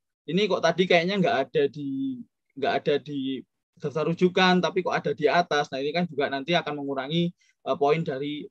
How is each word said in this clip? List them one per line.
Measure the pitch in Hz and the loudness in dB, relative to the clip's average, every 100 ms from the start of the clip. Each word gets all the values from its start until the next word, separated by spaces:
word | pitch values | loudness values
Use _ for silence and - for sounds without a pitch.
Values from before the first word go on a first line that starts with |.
| _ _ - | _ _ -4
ini | 170 208 | 0 0
kok | 131 | 2
tadi | 165 165 185 | 2 2 4
kayaknya | 175 175 202 | 4 4 2
nggak | 165 120 131 | 2 2 0
ada | 160 143 | 0 0
di, | 147 143 135 135 127 120 _ _ | -2 -6 -4 -6 -8 -12 _ _
nggak | - 127 107 | -4 -2 0
ada | - 143 | 0 -2
di | 147 143 131 127 - _ _ | -2 -6 -6 -6 -10 _ _
daftar | _ 147 139 151 | _ -8 -4 -2
rujukan, | 170 185 185 185 180 | 0 2 4 4 4
tapi | 180 190 180 | 2 0 -2
kok | |
ada | - 147 147 | -2 -2 0
di | 147 | 2
atas. | 156 175 147 135 | 2 2 0 -2
Nah, | 135 | -4
ini | 143 165 | -4 -2
kan | 175 | -2
juga | 139 131 | -2 -2
nanti | 139 135 | -2 0
akan | 170 151 147 | 0 0 -4
mengurangi, | 139 135 131 165 175 - _ _ - | -6 -6 -4 -2 -2 -4 _ _ -6
eh, | 135 | 0
poin | 143 160 160 | 2 2 0
dari | 131 147 147 - | -6 -6 -8 -10